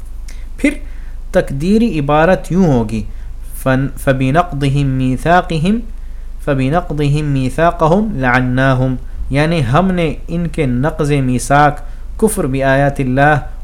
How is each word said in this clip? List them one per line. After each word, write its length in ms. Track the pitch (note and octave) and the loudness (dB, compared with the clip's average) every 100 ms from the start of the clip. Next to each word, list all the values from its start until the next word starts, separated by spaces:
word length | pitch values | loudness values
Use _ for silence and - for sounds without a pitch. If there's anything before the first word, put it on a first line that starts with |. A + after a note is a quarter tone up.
| - - - - - - | -10 -10 -10 -10 -10 -2
پھر 120 | C#4+ - - - - - - | -2 -2 -8 -10 -10 -10 -2
تقدیری 680 | F#3 C#3 C#3 E3+ A3 A#3 D#3 | -2 0 -2 2 2 2 0
عبارت 520 | C#3+ D3 E3 F#3 - | 2 4 4 2 2
یوں 140 | F3+ F3+ | 2 4
ہوگی، 380 | B2+ A2 A2 - - - - - - | 2 0 -4 -6 -8 -10 -10 -10 -4
فن-، 240 | C3 C3 C#3 - | 0 0 0 -2
فَبِنَقْضِهِمْ 920 | - C3 C3 D#3 F3 C#3 C#3 C#3 C#3 C3 | 0 0 2 2 0 -2 0 2 0 0
مِيثَاقِهِمْ، 840 | C3 B2+ D#3 F3+ F3 E3 F3 A3+ - - - - - - - | 0 0 2 2 2 -2 0 0 -4 -10 -10 -10 -10 -6 -2
فَبِنَقْضِهِمْ 840 | C3+ C3 E3 - D3 C#3+ D3 D3+ | 0 2 0 -2 -2 0 0 0
مِيثَاقَهُمْ 880 | C#3 B2+ C#3+ E3+ E3+ D#3+ F#3 A3 C#3 | 0 0 2 0 2 2 2 2 0
لَعَنَّاهُمْ، 800 | B2+ B2+ B2+ B2+ C3+ B2+ C3 B2+ - - - | 2 2 2 2 2 2 0 -2 -6 -6 -2
یعنی 320 | C3+ D#3 E3+ A2+ | 0 2 0 2
ہم 180 | D3 F#3+ | 2 2
نے 220 | F3+ D#3+ - - | 0 -2 -4 -6
ان 200 | E3+ E3 | -4 -2
کے 180 | E3 C3+ | -2 0
نقض 460 | B2 D3 D#3 D3 | 0 0 0 0
میثاق، 680 | C#3+ B2+ B2 - C#3+ D3 - - - - - | 2 2 0 2 4 4 2 -8 -10 -10 0
کفر 280 | G#3+ - D3 | 0 0 -2
بآیات 540 | C3+ C3+ C3+ C#3+ C#3 | 0 2 2 2 0
اللہ 360 | C3 B2+ D3 D3 - - | 0 4 4 4 0 -8